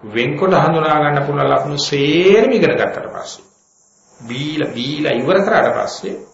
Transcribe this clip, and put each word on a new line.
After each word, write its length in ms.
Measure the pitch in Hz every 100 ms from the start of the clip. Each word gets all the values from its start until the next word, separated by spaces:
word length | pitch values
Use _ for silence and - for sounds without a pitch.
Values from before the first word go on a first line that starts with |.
වෙන්කොට 520 | 110 107 131 147 190
හඳුනා 420 | 165 156 165 156 151
ගන්න 280 | 147 147 143
පුළුවන් 240 | 147 139
ලක්ෂණ 280 | 139 147 143
සේරම 720 | - 143 139 160 185 214 254
ඉගෙන 200 | 233 151
ගත්තට 340 | - 104 - -
පස්සේ, 360 | - - - - _ _ _ _ _ _ _
බීලා 500 | 117 120 147 151 -
බීලා 420 | 117 127 151 151
ඉවර 260 | 120 135 190
කරාට 280 | 190 - -
පස්සේ 420 | 104 104 - 98 - -